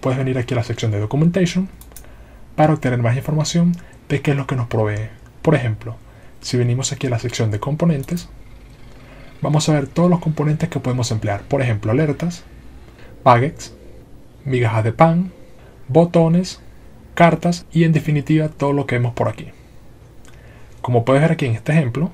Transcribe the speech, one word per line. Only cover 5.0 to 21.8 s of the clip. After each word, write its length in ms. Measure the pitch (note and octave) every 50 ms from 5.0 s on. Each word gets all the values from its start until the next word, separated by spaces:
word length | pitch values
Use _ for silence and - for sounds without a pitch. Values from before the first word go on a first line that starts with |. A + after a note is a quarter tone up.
| G#2+ G#2+ - - - - - -
Por 140 | - E3 D#3+
ejemplo, 400 | C3 B2 A#2 G#2+ G#2 - A#2 A2+ - - - - - - - - -
si 160 | - - -
venimos 360 | B2 A#2+ A#2+ A#2+ B2+ C3 - D3+
aquí 140 | - - C3+
a 20 |
la 100 | A#2+ A2+
sección 300 | - A#2+ - - A#2 A2
de 100 | G#2 G#2
componentes, 680 | - C#3+ D3 D3+ E3+ E3+ D#3+ C3+ C3+ - F3 F3 - - - - - - - - - - - - - - - - - - - - - - - -
vamos 260 | - C#3 D3 D3+ D3+ -
a 60 | D3+
ver 140 | D3 C#3 C3+
todos 220 | - - E3+ F3+
los 100 | F3+ E3+
componentes 500 | - D#3+ D3+ - D3 D3+ D3+ D3+ - E3
que 100 | - C#3
podemos 300 | B2 B2+ B2 B2+ A#2 -
emplear. 300 | A#2 A2 G#2+ G#2+ G2+ G2+
Por 220 | - - - C#3+ C3
ejemplo, 280 | B2 A2+ G#2 - A2
alertas, 520 | A2+ C#3 D#3+ D3+ C#3+ - - F3 F3 - - - - - - - - - - - - - - - - - -
baguettes, 500 | C#3 A#2+ A#2+ B2 D#3 F3+ - - - - - - - - - - - - - - - - - -
migajas 380 | C#3 C3 B2 A#2+ A2+ G#2+ A2+ G#2+
de 80 | A2+ A#2
pan, 380 | - D#3+ E3 E3 E3+ F#3 F#3 - - - - - - - - - - - -
botones, 760 | B2+ D#3+ E3+ E3+ - E3+ E3 E3 E3 F3 F#3 - - - - - - - - - - - - - -
cartas 500 | - E3+ E3+ D#3+ E3 - F3 E3+ F3 - -
y 140 | - D#3+ E3
en 60 | D#3+
definitiva 580 | D#3+ D#3 - - D3+ D3 C3 - D#3 D#3 D#3 D3+
todo 220 | D3+ - C#3+ C#3+
lo 140 | C#3+ C#3+ C#3
que 100 | C#3 B2+
vemos 180 | A#2+ A#2+ A#2+ A#2
por 160 | - A#2+ A2
aquí. 180 | G#2+ - - - - - - - - - - - - - - - - - - - - - - - - - - - - -
Como 240 | - - A#2+ A#2+ A2+
puedes 180 | C3 C3 C#3
ver 120 | D3+ E3 E3
aquí 140 | D3+ D3+ B2+
en 80 | A2
este 180 | A2 - - D3+
ejemplo 380 | E3